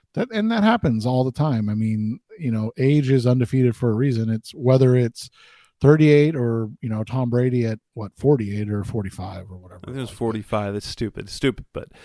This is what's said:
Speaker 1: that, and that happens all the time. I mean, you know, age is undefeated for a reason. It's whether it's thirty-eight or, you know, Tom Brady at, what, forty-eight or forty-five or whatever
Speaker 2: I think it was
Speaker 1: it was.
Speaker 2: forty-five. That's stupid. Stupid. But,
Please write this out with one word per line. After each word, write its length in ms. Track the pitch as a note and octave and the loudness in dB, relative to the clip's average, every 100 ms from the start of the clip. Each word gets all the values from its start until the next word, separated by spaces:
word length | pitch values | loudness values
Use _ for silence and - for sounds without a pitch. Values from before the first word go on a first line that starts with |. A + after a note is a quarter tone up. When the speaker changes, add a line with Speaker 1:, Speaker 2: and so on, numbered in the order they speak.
| _ | _
Speaker 1:
that, 140 | - B3 | -8 -6
and 180 | A3 A3 | -2 -2
that 120 | A#3 | 2
happens 420 | G#3+ A#3 D#3 A2 A#2 | 2 2 0 0 0
all 180 | B2+ | 0
the 80 | C3 | 0
time. 360 | B2 D3+ A#2 G#2 | 0 -2 0 -2
I 60 | |
mean, 460 | G#2+ A2 G#2+ G#2+ A#2+ _ - | -2 -2 -2 -4 -6 _ -8
you 120 | C#3+ | -4
know, 220 | A2 A2 - | -2 -4 0
age 320 | C3+ D3 C3 | 2 2 2
is 160 | C3+ A#2+ | 2 2
undefeated 500 | B2+ A#2+ C3 B2 A2+ | 2 0 2 0 2
for 140 | A#2+ | -2
a 40 | |
reason. 360 | G#2+ C#3 A#2 A2+ | 0 0 0 -2
It's 220 | A2 - | -4 -8
whether 440 | - B2+ C3 B2+ B2 | -4 2 4 6 4
it's 340 | A#2 - - _ _ _ _ - | 0 -4 -18 _ _ _ _ 0
thirty-eight 540 | C#3+ D#3 D3+ D3 D3+ | 6 6 8 6 4
or, 360 | D#3 A#2+ A2+ A2 C3 | 2 -2 -2 -4 -8
you 80 | A#2 | -6
know, 160 | G#2+ | -4
Tom 260 | A2 C3 B2 | -4 -4 0
Brady 340 | A#2+ B2+ B2 A2+ | 0 0 0 -2
at, 120 | A2 _ | -4 _
what, 180 | - G#2 - | -14 -14 -2
forty-eight 540 | C#3 C#3+ G#2 G#2 G#2 | 2 2 0 -6 -4
or 140 | G#2 | -6
forty-five 640 | G2+ A2+ F#2+ - F#2 F#2 F#2+ | -6 -6 -8 -10 -12 -12 -16
or 60 | F#2 | -18
whatever 240 | F2+ F2 | -20 -20
Speaker 2:
I 20 | G2 | -14
think 100 | C3 | -12
it 20 | |
was 80 | A#2+ | -10
Speaker 1:
it 20 | |
was. 60 | - | -6
Speaker 2:
forty-five. 560 | A#2 G#2+ G#2 G#2+ G2+ | -6 -6 -4 -4 -4
That's 120 | G2+ - | -6 -8
stupid. 420 | - A2 - G2+ | -8 -8 -8 -14
Stupid. 340 | - B2+ - - | -4 -4 -4 -8
But, 160 | - - - | -14 -14 -18